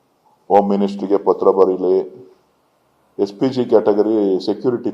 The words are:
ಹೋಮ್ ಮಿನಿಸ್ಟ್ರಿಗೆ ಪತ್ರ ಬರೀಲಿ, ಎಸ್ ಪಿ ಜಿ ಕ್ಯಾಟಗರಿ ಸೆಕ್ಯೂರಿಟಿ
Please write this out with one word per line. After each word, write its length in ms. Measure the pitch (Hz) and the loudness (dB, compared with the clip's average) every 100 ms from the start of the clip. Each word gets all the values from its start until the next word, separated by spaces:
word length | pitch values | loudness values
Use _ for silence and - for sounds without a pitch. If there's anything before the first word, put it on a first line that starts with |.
| _ _ _ _ - | _ _ _ _ 0
ಹೋಮ್ 180 | 101 143 | 2 2
ಮಿನಿಸ್ಟ್ರಿಗೆ 440 | 101 101 - 98 98 95 | 0 -2 -4 -2 0 0
ಪತ್ರ 240 | 90 98 95 | 2 2 4
ಬರೀಲಿ, 380 | 92 92 90 95 - - - _ _ _ _ _ _ _ _ - | 2 2 0 0 -2 -12 -20 _ _ _ _ _ _ _ _ -8
ಎಸ್ 120 | 98 - | -8 -4
ಪಿ 80 | 135 - | -4 -4
ಜಿ 80 | 123 | 0
ಕ್ಯಾಟಗರಿ 460 | 107 110 104 104 110 98 92 - | 2 2 0 0 0 0 -2 -4
ಸೆಕ್ಯೂರಿಟಿ 440 | 101 127 117 107 | -4 -4 -4 -4